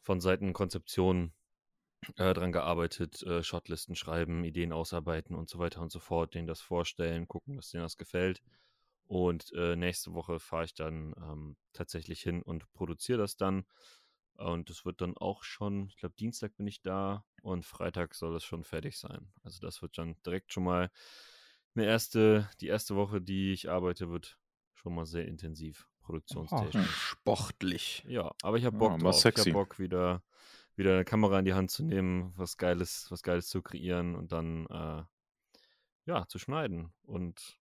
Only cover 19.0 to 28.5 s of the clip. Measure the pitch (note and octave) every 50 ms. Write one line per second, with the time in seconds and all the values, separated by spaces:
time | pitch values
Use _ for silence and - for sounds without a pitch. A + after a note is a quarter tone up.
19 | - - - - - G2 _ _ _ B2 - - - E2+ E2+ - - E2 - -
20 | E2 E2 E2 - _ F2 F2 F#2+ - _ - G2 F#2 F2+ F2+ F2+ F2+ F2+ _ -
21 | - - - - - - - - - - - _ _ _ _ A#2 A2 G#2 A2 A2+
22 | - - - A2+ A2 G#2+ G#2+ G#2+ G#2 G2+ - _ - D#2 F#2 G#2+ - - G2+ G2
23 | G#2 G2 G#2 G2+ F2+ F#2 G2 F#2+ F#2+ F#2+ F#2+ F2+ - - E2+ F#2 F2+ F2+ F2+ -
24 | F#2+ E2+ E2+ F2 - - - _ _ _ _ _ _ _ _ - - - E2+ E2+
25 | E2 D#2+ E2 E2+ E2 E2 E2 D#2+ - D#2+ D#2 D2+ E2 D#2 D2+ - - _ _ _
26 | _ - E2 D#2+ - - - - D#2+ - - C#3 G#2+ D#2 - G#2+ F#2 - - -
27 | - - - _ _ - G#2+ F#2+ - - - _ - F#2 F2 - - - - -
28 | - - B2 A#2+ F2 D#2 - _ - F#2